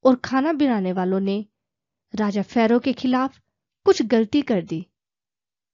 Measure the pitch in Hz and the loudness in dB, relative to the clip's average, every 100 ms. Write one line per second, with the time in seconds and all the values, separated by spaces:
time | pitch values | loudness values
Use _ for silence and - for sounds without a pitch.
0 | 262 254 - 262 285 302 285 220 185 185 | 2 2 0 -2 0 0 0 0 -2 -2
1 | 185 190 196 196 208 _ _ _ _ _ | -2 0 -2 -4 -6 _ _ _ _ _
2 | _ 208 208 202 190 247 220 240 269 247 | _ -4 -2 -2 -2 0 2 2 0 -2
3 | 254 254 262 - _ _ _ _ - 381 | -2 0 -2 -8 _ _ _ _ 0 2
4 | 226 233 220 294 - 208 165 160 175 _ | 2 0 2 -2 0 -2 -4 -8 -10 _
5 | _ _ _ _ _ _ _ | _ _ _ _ _ _ _